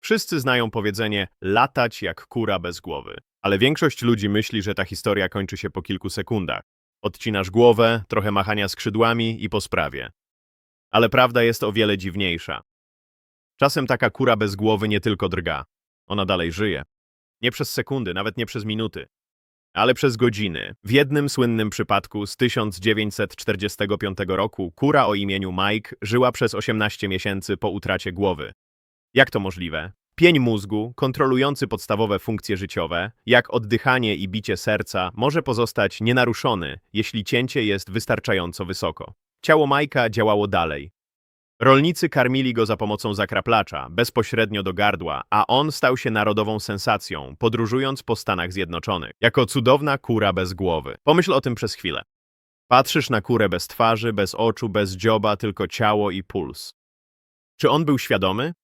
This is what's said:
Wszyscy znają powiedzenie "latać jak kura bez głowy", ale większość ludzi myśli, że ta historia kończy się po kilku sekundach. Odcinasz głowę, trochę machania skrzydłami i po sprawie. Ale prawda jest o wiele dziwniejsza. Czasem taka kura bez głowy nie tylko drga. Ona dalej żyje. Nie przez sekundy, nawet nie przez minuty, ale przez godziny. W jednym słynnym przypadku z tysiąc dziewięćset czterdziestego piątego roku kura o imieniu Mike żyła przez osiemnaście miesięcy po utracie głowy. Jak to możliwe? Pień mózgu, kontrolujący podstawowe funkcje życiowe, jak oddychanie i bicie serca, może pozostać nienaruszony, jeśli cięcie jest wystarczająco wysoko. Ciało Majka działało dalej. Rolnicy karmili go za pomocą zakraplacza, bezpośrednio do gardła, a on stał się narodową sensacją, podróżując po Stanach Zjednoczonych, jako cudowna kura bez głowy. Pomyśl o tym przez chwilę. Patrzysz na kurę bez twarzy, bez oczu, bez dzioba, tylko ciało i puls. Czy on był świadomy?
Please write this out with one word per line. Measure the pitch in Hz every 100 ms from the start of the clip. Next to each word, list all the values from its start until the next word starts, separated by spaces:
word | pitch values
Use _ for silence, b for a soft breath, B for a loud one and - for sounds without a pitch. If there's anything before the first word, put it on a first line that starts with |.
Wszyscy | - 220 - 165
znają | 131 123 117
powiedzenie | 113 104 101 110 104 92 _
"latać | 92 104 131 - 120 -
jak | 92 80 -
kura | - 110 95
bez | 87 87
głowy", | - 73 55 50 _ _
ale | 98 98
większość | 123 156 156 -
ludzi | 120 117 104
myśli, | 104 110 113
że | 95
ta | 101
historia | 92 95 - 101 92
kończy | 104 95 98
się | 101
po | -
kilku | 87 95 95
sekundach. | - 95 113 85 53 - _ _ _
Odcinasz | 104 - - 101 92
głowę, | 98 120 110 117 113 98
trochę | 110 104
machania | 101 98 104 98
skrzydłami | - - 104 113 117 113 113
i | 104
po | 107
sprawie. | - 95 73 65 60 _ _ _ _ _ _ _ _
Ale | 110 117
prawda | 127 127 120
jest | 117 117
o | 110
wiele | 107 107 104
dziwniejsza. | 95 90 95 85 - 62 _ _ _ _ _ _ _ _ _ _
Czasem | 139 160 131
taka | 123 120
kura | - 127 110
bez | 104 95
głowy | 107 110 107
nie | 104
tylko | 113 98 98
drga. | 90 85 76 67 _ _ _ _
Ona | 101
dalej | 95 92 85
żyje. | 82 107 76 67 _ _ _ _ _
Nie | 120
przez | - 139
sekundy, | - 117 135 107
nawet | 90 104 98
nie | 113
przez | 120
minuty, | 107 107 110 - 67 _ _ _ _ _ _
ale | - 113
przez | 127 143 113
godziny. | 120 104 107 78 50 -
W | 98
jednym | 127 143 147 143
słynnym | - 123 113 107
przypadku | - 107 98 - 107 104
z | -
tysiąc | 127 131 107 95
dziewięćset | 98 107 107 - 101 -
czterdziestego | - 98 101 - 104 104
piątego | 101 92 95 92
roku | 107 - 92
kura | - 135 151 120
o |
imieniu | 104 101 98 95
Mike | 92 98 107 107 -
żyła | 101 120 123
przez | 120 120
osiemnaście | 101 110 110 104 - 101
miesięcy | 95 - 98 - 98
po | 107
utracie | 98 - 92 -
głowy. | 85 98 85 58 - _ _ _ _ _
Jak | - 135
to | 120
możliwe? | 95 90 87 78 80 - _
Pień | - 170 160
mózgu, | 120 110 98 107 113 123
kontrolujący | 135 127 139 127 135 143 123
podstawowe | 107 - 104 110 98
funkcje | - 110 - 98
życiowe, | 95 - 82 85 95 _ -
jak | 120 -
oddychanie | 123 107 117 - 127 117
i | 92 95
bicie | 101 101 92
serca, | - 107 - 98 92
może | - 127 156
pozostać | 147 113 117 - 101 -
nienaruszony, | 110 127 120 113 - 107 78 69 _
jeśli | 101 107 113
cięcie | 101 123 127 143
jest | 110 98 -
wystarczająco | 98 - 110 - 98 87 85
wysoko. | 90 92 87 78 - - _ _
Ciało | - 156 143
Majka | 139 147 139 120
działało | 110 110 104 104
dalej. | 95 82 73 71 _ _ _ _ _ _ _
Rolnicy | 123 135 151 170 170
karmili | 143 123 131 131
go | 113 110
za | 107
pomocą | 104 104 117
zakraplacza, | 101 101 110 - 113 98 78 64
bezpośrednio | 87 120 - 110 110 110 104
do | 95
gardła, | 90 104 98 82 69 -
a | 104 -
on | 123 151
stał | 151 - 127
się | 131
narodową | 110 104 104 107 107
sensacją, | - 101 - 104 - 80 65 71
podróżując | 117 113 113 127 135 135
po | - 113
Stanach | - 95 87
Zjednoczonych, | 90 87 85 95 92 64 -
jako | 120 127 120
cudowna | 139 120 139 147 139
kura | - 113 101
bez | 90 92
głowy. | 90 95 80 67 -
Pomyśl | - 160 180
o | 139
tym | 135
przez | 117 110
chwilę. | - - 71 - _ _ _ _ _ _
Patrzysz | 123 135 165 131
na | 113
kurę | 95 120 104
bez | 87 -
twarzy, | - 113 113 117
bez | 104 95
oczu, | - 113 110 117
bez | 98 101
dzioba, | 95 110 110 107 101
tylko | 110 98 98
ciało | - 110 107 101
i | 92
puls. | 92 101 73 - - - _ _ _ _ _ _ _ _
Czy | 143
on | 143
był | 156 139
świadomy? | - 110 95 98 143 175